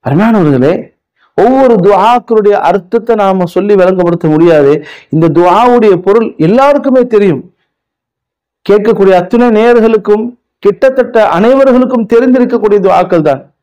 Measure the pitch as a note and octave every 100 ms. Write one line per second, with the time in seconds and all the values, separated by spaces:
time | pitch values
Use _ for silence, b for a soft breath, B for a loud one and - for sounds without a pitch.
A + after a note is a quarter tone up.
0 | - C#3+ A3 A3 D#3 C3+ C3+ F#3+ - _
1 | _ _ _ - G3+ C4 C4 A3+ F3+ G3
2 | G#3 A#3+ - A3 G3+ G3+ D#3+ F#3+ F3+ A#3
3 | A3+ A3+ G3 F#3+ F3 - G3+ G3+ F3+ F#3+
4 | F3 E3+ E3 D#3 E3+ D#3 C#3 D3+ B B
5 | B D#3 E3 D#3 F3 F#3 B3 A#3+ A3 F3+
6 | F#3 G#3 A3+ - D#3+ A#3 C#4 C#4+ C#4+ B3+
7 | B3 G#3+ G3+ C#3 - _ _ _ _ _
8 | _ _ _ _ _ _ - G#3 G#3 F#3
9 | G3 F3+ F3 A#3 B3 G#3+ A#3 A#3+ A3+ A3
10 | G3+ G#3 A#3 - _ _ G3+ G3 C4+ C4
11 | A#3+ A#3+ G#3+ E3+ A3 C4+ C4+ B3 B3+ B3
12 | A3 A#3 C4 B3+ B3 A#3 G#3 G3+ F#3+ F3
13 | F3 F3 D3+ C3+ - _